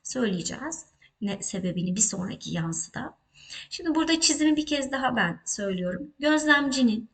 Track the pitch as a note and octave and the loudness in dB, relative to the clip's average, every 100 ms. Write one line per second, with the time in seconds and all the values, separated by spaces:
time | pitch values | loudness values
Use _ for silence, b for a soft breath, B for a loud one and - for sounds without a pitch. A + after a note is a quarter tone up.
0 | - B3+ A3 F3+ D#3+ - D4 E4 - _ | -8 -2 0 0 -4 -6 -8 -10 -14 _
1 | b _ G3+ - - G3 F3+ F3 F3+ F#3 | b _ -6 -4 -6 -4 -2 -2 -2 2
2 | - F#3+ F#3+ B3+ D#3 E3+ E3 D#3+ - - | 0 0 -6 -8 -6 -4 -2 -4 -8 -8
3 | C4 - _ B B B B - E4+ D#4 | -10 -12 _ B B B B -6 -2 0
4 | D#4+ D#4+ D#4+ D4 D4+ D4+ D4+ D4 C4 C4+ | 2 4 2 4 4 4 2 -2 -2 -2
5 | B3+ A#3+ F3 F3 - - G3+ F#3 F3+ F3+ | 0 2 0 -2 -8 -4 -2 -2 -2 -4
6 | D4 - D4 D4+ D4+ C#4+ C#4 C4 A#3+ G#3+ | -8 -2 2 4 4 4 4 4 4 4
7 | - | -4